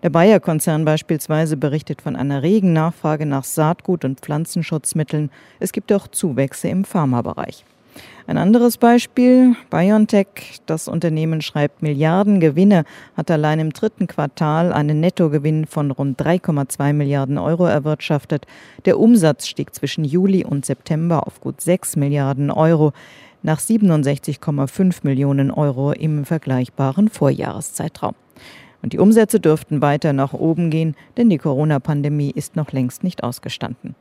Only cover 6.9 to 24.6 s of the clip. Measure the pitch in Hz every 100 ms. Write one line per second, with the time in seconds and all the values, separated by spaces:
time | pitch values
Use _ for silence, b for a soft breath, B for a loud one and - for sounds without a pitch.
6.9 | 185 143 123 120 - - - _ _ B
7.9 | B B B - 160 170 233 240 226 240
8.9 | 240 - - 247 254 254 233 - 160 180
9.9 | 214 214 208 190 - - - - 160 -
10.9 | 165 165 156 160 160 151 156 147 _ 156
11.9 | 143 156 175 202 202 160 143 202 190 156
12.9 | B B - - 165 151 156 156 - 220
13.9 | _ 185 - 147 - 156 156 175 156 147
14.9 | 151 170 - 165 147 143 156 156 - 147
15.9 | 135 139 127 147 180 - 147 139 - 143
16.9 | 147 143 143 135 143 87 165 175 151 147
17.9 | 151 - 147 - 151 - B B B -
18.9 | 127 226 240 160 147 - - 143 - 139
19.9 | - 151 165 190 190 - 143 - 139 -
20.9 | 156 165 160 - - - - - 180 -
21.9 | - 143 143 135 139 143 - 160 165 151
22.9 | - B B B B - 156 - 220 202
23.9 | 160 139 143 - 143 - 143